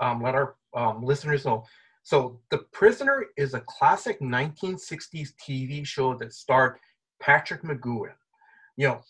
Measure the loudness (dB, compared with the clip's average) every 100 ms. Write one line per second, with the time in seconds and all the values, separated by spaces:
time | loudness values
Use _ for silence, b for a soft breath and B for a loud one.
0 | -2 0 0 0 -2 -6 _ -2 -2 0
1 | 0 0 0 -2 0 -2 b b b b
2 | 0 2 2 -6 _ -6 -6 4 4 4
3 | 2 0 -2 -4 -4 -4 -10 2 4 4
4 | 0 -6 -2 -2 -2 -4 -8 -8 -10 -14
5 | -12 -12 -12 -12 -8 -6 -6 -8 -6 -2
6 | 0 -2 -8 -8 2 4 4 b b b
7 | _ _ 2 2 2 -8 -6 -6 -6 -6
8 | -8 -14 _ b b b b -2 0 0